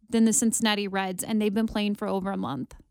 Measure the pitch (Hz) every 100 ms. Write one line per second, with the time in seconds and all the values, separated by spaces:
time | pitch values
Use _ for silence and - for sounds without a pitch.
0 | _ 226 226 208 233 - 226 208 202 190
1 | 190 185 - 220 208 202 220 214 208 208
2 | 202 190 190 190 190 - 247 - -